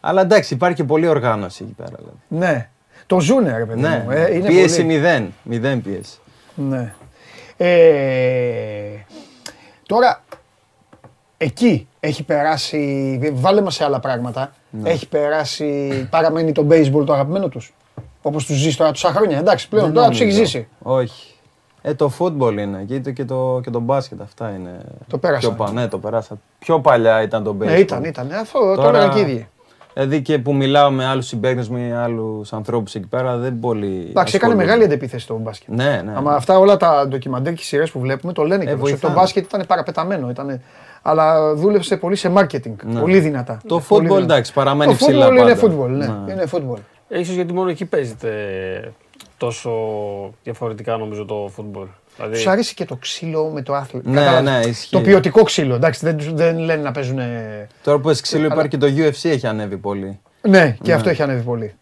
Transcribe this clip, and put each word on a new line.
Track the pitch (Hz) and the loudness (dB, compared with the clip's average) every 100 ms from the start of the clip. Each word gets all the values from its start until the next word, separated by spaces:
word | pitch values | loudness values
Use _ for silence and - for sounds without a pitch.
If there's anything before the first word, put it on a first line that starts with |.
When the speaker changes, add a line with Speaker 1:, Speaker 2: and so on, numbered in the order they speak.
Speaker 1:
Αλλά | - 185 | 0 0
εντάξει, | 185 214 - | 4 2 2
υπάρχει | 131 180 165 | -2 -2 0
και | |
πολλή | 147 156 170 | 0 0 2
οργάνωση | 151 120 110 92 - | 0 0 -2 -4 -10
εκεί | 101 | -16
πέρα, | - 85 - | -16 -16 -18
δηλαδή. | - - _ | -20 -20 _
Speaker 2:
Ναι. | 156 180 139 - _ _ _ _ | -4 -2 -2 -6 _ _ _ _
Το | 139 | 0
ζουνε, | 151 262 190 113 | 2 2 2 0
ρε | |
παιδί | 113 113 | -4 -2
Speaker 1:
Ναι. | 147 - | -2 -2
Speaker 2:
μου, | 117 | -2
ε, | 139 170 | 0 2
είναι | 175 196 | 0 4
Speaker 1:
Πίεση | 180 165 170 | 6 6 4
Speaker 2:
πολύ. | 165 | 2
Speaker 1:
μηδέν. | 160 165 151 101 98 | 2 2 2 -2 -10
Μηδέν | - 117 123 131 | -8 -4 -2 -4
πίεση. | 98 95 - - _ _ _ | -4 -10 -10 -20 _ _ _
Speaker 2:
Ναι. | - 139 131 113 - - _ - - - _ | -8 -6 -4 -6 -12 -20 _ -20 -20 -20 _
Ε, | 175 175 165 147 135 131 127 127 123 113 107 104 104 104 104 - - _ - - _ _ _ | 2 6 6 6 2 0 0 0 -2 -4 -8 -10 -12 -16 -20 -20 -20 _ -20 -20 _ _ _
τώρα, | 214 247 - _ - _ _ _ _ _ _ - _ _ _ | 2 2 2 _ -20 _ _ _ _ _ _ -20 _ _ _
εκεί | 156 - 240 151 - _ | -6 2 2 2 -2 _
έχει | 151 147 | -6 -6
περάσει, | 151 151 151 151 - 156 143 139 135 131 147 | -2 0 0 -2 -4 -4 -2 -2 -2 -2 -2
βάλε | 135 180 202 | 0 2 2
μας | 196 | 0
σε | 139 | -2
άλλα | 147 135 | -2 -2
πράγματα, | 139 123 123 117 135 _ _ | -2 -4 -4 -6 -8 _ _
Speaker 1:
Ναι. | 110 107 | -8 -2
Speaker 2:
έχει | - - | -2 -2
περάσει, | 151 147 156 147 - 151 143 139 135 127 | -2 0 -2 -4 -6 -4 -4 -4 -4 -2
παραμένει | 165 160 160 160 | 2 2 2 0
το | 151 147 | 0 4
baseball | 165 147 143 143 | 4 4 2 2
το | |
αγαπημένο | 143 139 185 185 | 0 0 -2 -4
τους, | 120 - _ _ - - _ | -8 -18 _ _ -20 -20 _
όπως | 147 151 139 | -6 -6 -4
τους | 143 | -2
ζεις | 156 139 | 0 2
τώρα | 156 | 0
τόσα | 143 180 | 2 0
χρόνια, | 160 208 143 | 2 0 2
εντάξει, | 175 185 - | 2 2 2
πλέον | 214 | 0
Speaker 1:
Δεν | 185 | 2
Speaker 2:
τώρα | 165 240 | 4 4
τους | - | 4
Speaker 1:
νομίζω. | 226 202 | 2 4
Speaker 2:
έχει | 214 | 2
ζήσει. | 127 113 _ | 0 -10 _
Speaker 1:
Όχι. | - 131 117 - - _ _ _ _ _ | -2 -2 -2 -8 -20 _ _ _ _ _
Ε, | 143 | -8
το | 147 147 - | -2 -2 0
football | 180 151 123 104 | -2 0 0 0
είναι | 101 98 | -4 -6
εκεί, | 101 135 | -8 -8
το, | 131 | -8
και | 127 | -8
το, | 127 131 127 127 | -6 -4 -2 -4
και | 123 | -4
το | 120 | -6
μπάσκετ, | 117 135 127 95 | -2 -2 -2 -14
αυτά | 101 _ 113 95 | -18 _ -10 -10
είναι | 90 90 - - - | -12 -14 -18 -20 -8
Speaker 2:
Το | 147 | -2
πέρασαν. | 175 143 120 | 0 0 0
Speaker 1:
πιο | 104 | -2
πα-, | 107 | -4
ναι, | 110 120 | -4 -4
το | 95 | -6
περάσα. | 104 113 104 107 _ _ | -6 -6 -6 -18 _ _
Πιο | - 160 | -2 2
παλιά | 139 123 113 110 | 4 4 4 4
ήταν | 107 110 | 2 -2
το | 104 101 | -4 -4
baseball. | 107 | 2
Speaker 2:
Ναι, | 165 | 4
ήταν, | 190 127 | 4 0
ήταν. | 156 151 127 | -6 -8 -8
Αυτό | 185 220 294 | -8 -6 0
το | 208 | 2
Speaker 1:
Τώρα, | 190 139 | 4 4
Speaker 2:
λέγανε | - 143 | 6 4
και | - | 2
οι | |
ίδιοι. | 175 123 107 _ _ _ _ | 0 -2 -8 _ _ _ _
Speaker 1:
δηλαδή | - 135 151 | -4 -2 -2
και | 131 151 | 0 -2
που | 123 | 0
μιλάω | 139 135 143 143 | 0 2 4 4
με | 131 131 | 2 -2
άλλους | 135 123 | -4 -4
συμπαίκτες | 117 127 127 113 | -4 -2 -2 -4
μου | 123 | -6
ή | 120 | -6
άλλους | 120 120 113 110 107 104 | -4 -4 -4 -6 -8 -10
ανθρώπους | 110 104 117 101 | -10 -4 -4 -4
εκεί | 110 98 | -10 -6
πέρα, | 127 127 120 | -4 -4 -4
δεν | 127 120 | -4 -4
πολύ | 123 110 101 | -4 -4 -4
Speaker 2:
Εντάξει, | 95 85 - 175 196 | -6 -4 -2 0 2
έκανε | |
Speaker 1:
ασχολούνται. | 233 220 | 2 2
Speaker 2:
μεγάλη | 175 226 | 4 4
αντεπίθεση | 208 147 131 123 - | 4 2 -4 -10 -8
το | 113 | -8
μπάσκετ. | 113 104 - | -8 -12 -8
Speaker 1:
Ναι, | 113 139 123 | -2 0 -2
ναι. | 92 117 | -4 -4
Speaker 2:
Άμα | 143 | 0
αυτά | 147 123 190 | 0 4 4
όλα | 196 196 | 6 6
τα | 175 147 139 | 4 2 2
ντοκιμαντέρ | 135 131 127 139 | -4 -6 -4 -4
και | 165 | -6
οι | |
σειρές | - 143 156 | -4 -2 -2
που | 139 | -4
βλέπουμε, | 127 135 170 | -4 -4 -6
το | 170 | -4
λένε | 156 196 | 0 0
Speaker 1:
Ε, | 170 | 0
Speaker 2:
και | |
ότι | 139 | -2
το | 139 | -2
Speaker 1:
βοηθάνε. | 139 160 | 0 0
Speaker 2:
μπάσκετ | 151 185 - | 2 2 2
ήταν | 185 214 175 | -4 -6 -2
παραπεταμένο, | 175 156 165 170 196 123 | -2 -2 -6 -4 -4 -6
ήτανε, | 123 139 131 - - - - | -8 -8 -10 -12 -20 -20 -8
αλλά | - 156 156 160 156 | 0 2 4 4 2
δούλεψε | 151 185 208 170 196 | 2 2 2 0 -4
πολύ | 175 196 | -2 -2
σε | 180 185 | 2 4
marketing, | 170 135 120 107 | 4 0 -8 -12
Speaker 1:
Ναι. | 107 117 | -6 -2
Speaker 2:
πολύ | 151 190 | 4 4
δυνατά. | 156 139 123 113 214 | 4 -2 -6 -10 -4
Speaker 1:
Το | 170 | -4
Speaker 2:
Πολύ | - 202 165 | 4 4 4
Speaker 1:
football, | |
Speaker 2:
δυνατά. | 196 | 2
Speaker 1:
εντάξει, | 127 143 - | 4 2 2
παραμένει | - 135 143 147 | 0 2 4 4
Speaker 2:
Το | 220 | 4
Speaker 1:
ψηλά | 277 285 269 | 4 6 6
Speaker 2:
football | |
είναι | 254 247 | 8 6
Speaker 1:
πάντα. | 240 233 | 6 4
Speaker 2:
football, | 160 127 | 2 -2
ναι, | 135 147 | -2 -2
Speaker 1:
Ναι. | 107 101 | -4 -6
Speaker 2:
είναι | 190 165 | -6 -4
football. | 170 139 113 101 _ _ | -4 -6 -10 -14 _ _
Speaker 3:
Ε, | 165 | -6
ίσως | 170 | -4
γιατί | 180 175 | -4 -4
μόνο | 175 185 | -2 -4
εκεί | 151 | -4
παίζεται | 185 - 127 107 117 107 104 95 95 95 - - _ _ - _ | -4 -2 -4 -6 -8 -6 -8 -8 -8 -10 -12 -20 _ _ -20 _
τόσο | 120 117 123 113 113 107 104 101 98 113 | -8 -6 -6 -4 -4 -6 -8 -10 -12 -14
διαφορετικά, | - 113 120 107 107 113 | -14 -8 -8 -8 -6 -6
νομίζω, | 107 104 | -6 -10
το | 101 107 101 95 | -8 -8 -8 -12
football. | 107 98 95 - _ - | -14 -14 -16 -20 _ -14
Δηλαδή | 107 | -8
Speaker 2:
Τους | - 214 | -2 0
άρεσε | 196 240 | 0 -2
και | - | -6
το | 175 127 | -10 -10
ξύλο | - - 165 156 156 | -10 -10 -6 -4 -4
με | 151 | -6
το | 131 | -6
άθλημα. | 139 135 127 120 | -6 -6 -10 -2
Speaker 1:
Ναι, | 135 | 2
Speaker 2:
Κατάλαβες. | 143 131 135 131 | 4 4 2 0
Speaker 1:
ναι, | 117 | 0
ισχύει. | 117 - | -4 -2
Speaker 2:
Το | - | 0
ποιοτικό | 143 202 180 220 | 6 6 6 6
ξύλο, | 220 - 143 | 4 4 0
εντάξει, | 123 160 135 | 2 0 0
δεν | 156 156 | -4 -2
τους, | 147 | -4
δεν | 160 165 165 | 0 0 0
λένε | 165 160 | -2 -2
να | 143 | -4
παίζουνε | 131 127 135 123 117 110 107 104 _ | -6 -6 -4 -6 -8 -10 -12 -16 _
Speaker 1:
Τώρα | - 147 | 0 2
που | 139 | 2
πες | 147 | -2
ξύλο, | - 156 | 0 0
Speaker 2:
Αλλά | 156 | 0
Speaker 1:
υπάρχει | 147 151 | 0 0
και | 143 | 2
το | 143 | 2
U | 139 | 2
F | 156 135 | 0 0
C, | 165 | -2
έχει | 143 120 | -2 -2
ανέβει | 110 104 95 | -4 -6 -6
πολύ. | 101 101 98 98 _ _ | -6 -6 -8 -12 _ _
Speaker 2:
Ναι, | 220 190 156 110 | 6 6 6 2
και | 120 | 0
Speaker 1:
Ναι. | |
Speaker 2:
αυτό | 160 117 | 2 2
έχει | 143 | 0
ανέβει | 143 131 | -2 -2
πολύ. | 117 120 107 - | -4 -6 -8 -12